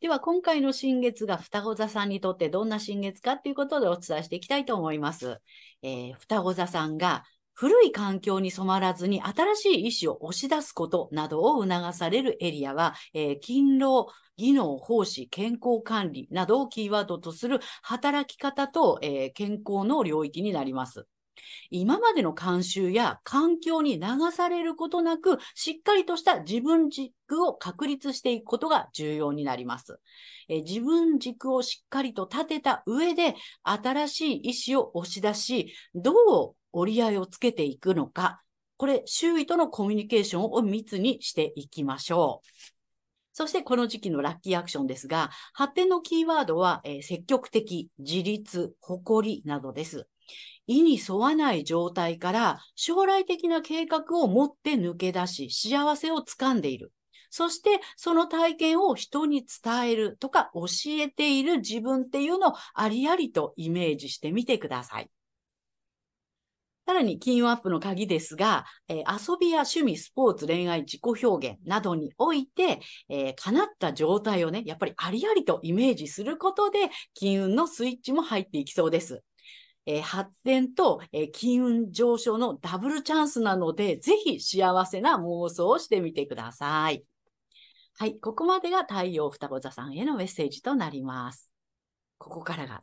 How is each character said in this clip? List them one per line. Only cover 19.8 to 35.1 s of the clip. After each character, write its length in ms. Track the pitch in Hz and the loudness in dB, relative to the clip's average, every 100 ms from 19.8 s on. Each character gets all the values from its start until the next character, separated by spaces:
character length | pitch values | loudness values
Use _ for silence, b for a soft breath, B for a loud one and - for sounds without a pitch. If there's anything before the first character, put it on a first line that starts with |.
| 202 | 0
の 160 | 302 | 2
領 240 | 190 156 147 | 2 0 -2
域 160 | 156 | -4
に 100 | 208 | -4
な 100 | 170 | -2
り 120 | 135 | -4
ま 100 | 131 | -6
す。 220 | 127 - - _ _ - B B B | -8 -10 -18 _ _ -20 B B B
今 280 | 180 190 370 | -2 2 4
ま 160 | 466 | 4
で 80 | 381 | 4
の 120 | 180 | 0
慣 280 | 156 185 180 | -2 0 0
習 280 | 180 185 180 | 0 -2 0
や 300 | 208 214 - | 2 2 -2
環 380 | - 269 330 330 | -2 2 2 2
境 220 | 330 320 | 0 0
に 180 | 294 180 | 0 0
流 300 | 180 262 339 | -2 0 0
さ 160 | 339 359 | 0 0
れ 140 | 349 | 0
る 120 | 330 | -2
こ 140 | 330 330 | -4 -4
と 140 | 349 | 0
な 160 | 330 330 | 0 2
く、 200 | 370 349 B | 2 2 B
し 180 | B 320 | B -8
っ 100 | 320 | -4
か 120 | - | 2
り 120 | 403 359 | 2 2
と 100 | 339 | 0
し 60 | |
た 180 | - 320 | 2 2
自 220 | 165 220 | 0 -2
分 260 | 269 330 302 | 4 4 4
軸 560 | 285 262 _ - 302 349 | 0 -10 _ -4 0 0
を 80 | |
確 320 | - - 180 214 | -2 -8 -6 -4
立 280 | 277 277 | -4 -4
し 80 | 247 | -4
て 100 | 254 | -2
い 100 | 233 | -2
く 40 | 220 | -2
こ 120 | 233 | -2
と 100 | 320 | 2
が 200 | 311 - | 0 0
重 200 | - 151 | -6 -4
要 180 | 151 147 | -2 -2
に 120 | 147 | -2
な 100 | 143 | -4
り 120 | 123 123 | -4 -6
ま 120 | 127 | -8
す。 220 | - - _ B B B B | -10 -18 _ B B B B
え 80 | 160 | -6
ー、 60 | |
自 180 | 160 202 | -4 -4
分 380 | 247 330 330 285 | 2 4 4 2
軸 360 | 254 240 262 | 0 -6 0
を 80 | 262 | 0
し 200 | 254 - | 0 -6
っ 40 | - | -6
か 120 | 269 | -4
り 140 | 262 | -2
と 120 | 214 185 | -4 -6
立 160 | 254 320 | -4 -4
て 140 | 311 | -2
た 220 | 277 233 - | 0 0 0
上 280 | 240 339 | 0 0
で、 200 | 339 339 - B B | 2 0 0 B B
新 460 | - 208 247 262 294 | -2 -2 0 -2 -2
し 240 | - 311 | -2 -2
い 20 | 202 | -2
意 180 | 233 | -4
志 220 | 247 - 262 | -4 0 0
を 140 | - | 0
押 160 | 170 175 | -4 -8